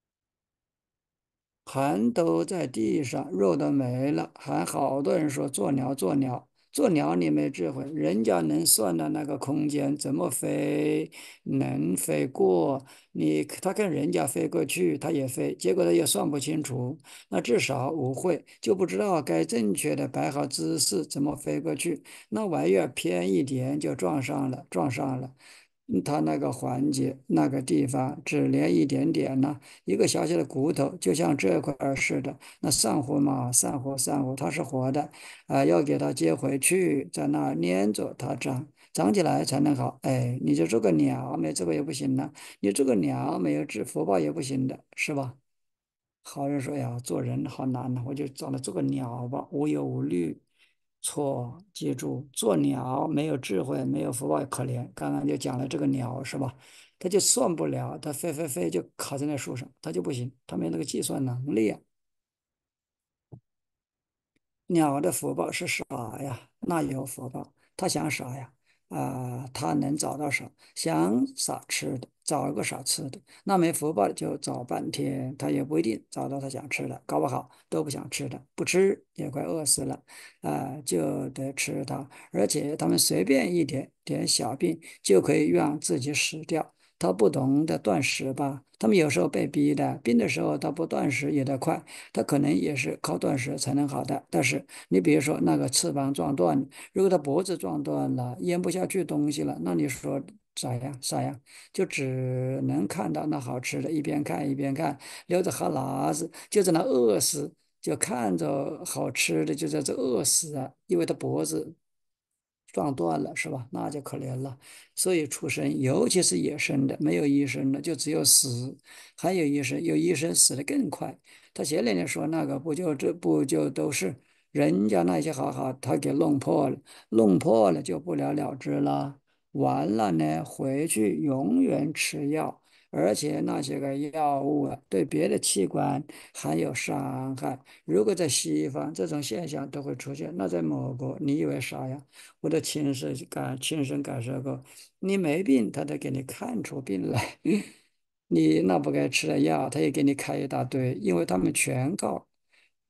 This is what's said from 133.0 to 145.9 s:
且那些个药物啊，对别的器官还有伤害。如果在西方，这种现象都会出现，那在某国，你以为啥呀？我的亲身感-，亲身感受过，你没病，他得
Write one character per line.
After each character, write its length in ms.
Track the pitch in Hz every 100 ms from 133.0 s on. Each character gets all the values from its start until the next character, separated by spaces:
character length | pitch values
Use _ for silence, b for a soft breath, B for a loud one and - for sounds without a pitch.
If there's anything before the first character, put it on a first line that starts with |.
| 170
且 260 | 214 151 151
那 200 | - -
些 180 | 139 143
个 160 | 139 139
药 460 | 147 151 147 139
物 200 | 139 147
啊， 140 | 139 127 _
对 160 | 190
别 240 | 139 151 170
的 100 | 190
器 280 | - - 180
官 360 | 160 143 139 151 B B
还 200 | - 147 160
有 160 | -
伤 640 | 135 - 151 135 131 131 135
害。 220 | 147 131 B B
如 180 | - 170
果 100 | 214
在 120 | 180 170
西 400 | - 170 151 151
方， 240 | 139 147
这 120 | 160 180
种 160 | 151
现 240 | 139 110 160
象 220 | 147 135
都 120 | 143
会 120 | 139 135
出 180 | -
现， 200 | 139 165 175
那 120 | 190
在 140 | 175
某 320 | 160 143 131
国， 220 | 127 131 139
你 160 | 147 143
以 80 |
为 160 | 160 143
啥 260 | 123 151 131
呀？ 100 | 131 - B B B
我 80 | 160
的 120 | 156
亲 340 | 131 151 143
身 200 | 131 151 135 -
感-， 280 | - 139 131
亲 240 | - 160
身 180 | 135 147
感 200 | 143 135
受 180 | 117 135
过， 220 | 131 131 B B B _
你 180 | 190 196
没 240 | 165 151
病， 280 | 202 269 196
他 140 | -
得 140 | 139